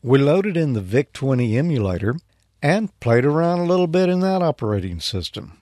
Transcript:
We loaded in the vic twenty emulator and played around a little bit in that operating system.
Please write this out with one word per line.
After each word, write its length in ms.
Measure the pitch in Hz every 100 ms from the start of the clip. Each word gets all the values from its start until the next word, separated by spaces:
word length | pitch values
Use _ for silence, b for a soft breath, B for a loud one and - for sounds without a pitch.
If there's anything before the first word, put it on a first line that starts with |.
We 160 | 123 135
loaded 360 | 139 175 202 170
in 160 | 156
the 80 | 117
vic 320 | 92 117 139
twenty 440 | - 135 131 120 110
emulator 580 | 170 139 101 90 104 147 _ _ _ _
and 360 | 147 190 214 _
played 260 | 120 117 135
around 340 | 151 170 175
a 60 | 175
little 220 | 185 180
bit 200 | 175 185
in 100 | 185
that 220 | 190 190
operating 560 | 170 - 110 104 92 87
system. 580 | - 95 85 - 107 92